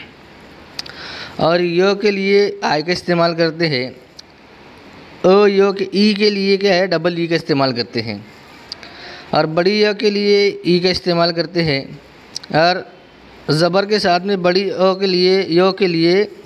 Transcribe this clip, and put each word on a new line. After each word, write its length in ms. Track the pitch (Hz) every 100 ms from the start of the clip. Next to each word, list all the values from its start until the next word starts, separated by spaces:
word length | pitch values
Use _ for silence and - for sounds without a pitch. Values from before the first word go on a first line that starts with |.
| - - - - - - - - - - - - - -
<clears throat> 0 |
और 220 | 156 175
यो 340 | 175 170 196 202
के 160 | 208
लिए 480 | 196 196 202 202 -
आई 200 | - 151
का 80 | 156
इस्तेमाल 420 | 180 - 175 170 165
करते 320 | 165 160 165
हैं। 180 | 131 127 - - - - - - - - - - - - - 175
ओ 200 | 196 208
यो 240 | 196 196
के, 160 | 190 185 190
ई 180 | 214
के 160 | 202 208
लिए 280 | 202 196 196
क्या 160 | 202
है? 140 | 175 190
डबल 320 | 170 175 170
ई 80 | 170
का 80 | 165
इस्तेमाल 380 | - 139 135
करते 280 | 120 117 120
हैं। 220 | 113 104 110 - - - - - - - - - -
और 120 | 147 156
बड़ी 320 | 160 180 214
य 120 | 208
के 160 | 208 214
लिए 380 | 208 202 202 202 202 -
ई 140 | 180
का 100 | 185
इस्तेमाल 420 | 175 180 170 170
करते 300 | 170 160 175
हैं 220 | 160 135 135 147 - - - - - 147
और 260 | 170 185 - - - - - - -
ज़बर 340 | 151 170 190 202
के 120 | 208
साथ 200 | 202 175
में 200 | 190 196
बड़ी 280 | 175 180 196
ओ 220 | 165 190 185
के 120 | 196
लिए, 340 | 180 180 190
यो 280 | 180 170 190
के 160 | 185 190
लिए 400 | 165 170 185 208 -